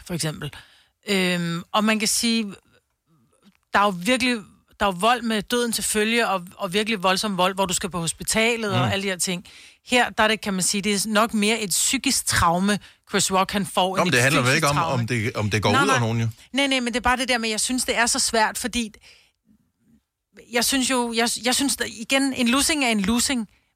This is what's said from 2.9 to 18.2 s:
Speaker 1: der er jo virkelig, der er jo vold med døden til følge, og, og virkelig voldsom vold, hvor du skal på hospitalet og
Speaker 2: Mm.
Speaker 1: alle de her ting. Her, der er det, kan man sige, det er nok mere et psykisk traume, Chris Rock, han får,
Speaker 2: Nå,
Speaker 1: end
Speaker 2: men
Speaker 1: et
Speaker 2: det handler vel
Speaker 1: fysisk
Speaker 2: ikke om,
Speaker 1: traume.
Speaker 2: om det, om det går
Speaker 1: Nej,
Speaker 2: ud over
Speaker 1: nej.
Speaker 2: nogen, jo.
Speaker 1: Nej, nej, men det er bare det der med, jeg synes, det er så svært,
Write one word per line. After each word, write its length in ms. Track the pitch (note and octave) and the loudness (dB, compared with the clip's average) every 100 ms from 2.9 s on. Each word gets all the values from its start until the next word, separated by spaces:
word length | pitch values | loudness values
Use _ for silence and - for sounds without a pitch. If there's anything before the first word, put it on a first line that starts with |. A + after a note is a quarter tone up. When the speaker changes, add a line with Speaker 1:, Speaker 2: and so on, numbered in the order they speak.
| _ _ E3 _ _ _ _ _ | _ _ _ _ _ _ _ _
Speaker 1:
der 60 | G#3 | 2
er 40 | |
jo 100 | G#3 F3 | 2 0
virkelig, 400 | F3+ B3+ B3+ A#3 F3 - _ - | 0 0 0 -2 -8 -20 _ -2
der 60 | G3+ | -2
er 60 | |
jo 40 | F3 | 2
vold 220 | A3 B3 | 0 2
med 200 | A#3 A3 | 0 -4
døden 280 | - A#3+ A#3+ | -2 -2 0
til 120 | A3 | -2
følge, 440 | - G#3+ G#3+ A#3 G#3 | -2 0 0 0 0
og, 200 | F#3+ F3 - | -2 -4 -10
og 160 | G3 | -4
virkelig 300 | G3+ G#3+ G#3+ | -2 -2 0
voldsom 340 | F#3 F#3+ G#3+ F3+ | 0 0 -2 0
vold, 180 | F#3 F#3+ | 0 0
hvor 100 | F#3+ | -2
du 80 | |
skal 160 | D#3+ F#3+ | -2 -4
på 100 | F3 | -4
hospitalet 720 | E3 - - A3 A3+ A#3 G#3+ | -6 -6 -4 0 2 0 0
og 140 | F#3 F3+ | 0 0
Speaker 2:
Mm. 60 | |
Speaker 1:
alle 120 | G3 | 0
de 40 | G3 | -2
her 80 | F3+ | -4
ting. 280 | F#3+ F3+ - - - _ - | -4 -4 -8 -20 -20 _ 0
Her, 240 | B3 A#3 | 2 2
der 140 | G#3+ | 2
er 40 | G#3+ | 2
det, 140 | A3 | 2
kan 120 | G#3+ | -2
man 100 | F#3+ | -2
sige, 180 | E3+ G#3 | 0 0
det 120 | G#3 | 0
er 60 | G3+ G#3 | -2 0
nok 240 | G#3 A3+ | 2 2
mere 260 | G#3+ G#3 A3+ | 2 0 0
et 100 | G3+ | -2
psykisk 560 | - - C4 C#4 - - | -2 0 0 0 -2 0
traume, 540 | - F3 F3 G3+ G3+ - _ - | 2 2 2 0 -2 -4 _ -4
Chris 220 | G3+ - | -2 0
Rock, 200 | F#3+ F#3+ | 0 0
han 140 | G3+ F3+ | -2 -2
får, 320 | G3+ F#3 F3+ | 0 0 0
Speaker 2:
Nå, 40 | |
Speaker 1:
end 40 | F3+ | 2
Speaker 2:
men 20 | |
Speaker 1:
et 60 | |
Speaker 2:
det 80 | B2 | 4
handler 200 | C3 C#3+ | 4 2
vel 60 | B2 | 2
Speaker 1:
fysisk 80 | D#3 | 2
Speaker 2:
ikke 100 | D3 | 2
om, 80 | D3 | 0
Speaker 1:
traume. 180 | E3 B2+ | 0 -2
Speaker 2:
om 60 | A2+ | -2
det, 260 | A#2+ A2 A#2 | -2 -2 -2
om 140 | G#2 | -2
det 120 | G#2 | 0
går 100 | - | 2
Speaker 1:
Nej, 120 | - | 4
Speaker 2:
ud 40 | C#3 | 4
over 60 | - | 2
Speaker 1:
nej. 60 | A2+ | 0
Speaker 2:
nogen, 120 | A#2 | 0
jo. 60 | A2+ - - | -2 -6 -6
Speaker 1:
Nej, 140 | B3+ C#4 | -2 0
nej, 120 | B3+ | 0
men 80 | A#3+ | -2
det 60 | A#3+ | 0
er 20 | |
bare 140 | B3 B3 | 0 0
det 100 | B3+ | 0
der 80 | A#3+ | 0
med, 120 | A3+ | 0
jeg 100 | G#3+ | -2
synes, 220 | - B3+ - | -2 -2 -2
det 120 | G#3+ | 0
er 80 | A#3 | 0
så 140 | |
svært, 380 | - | 0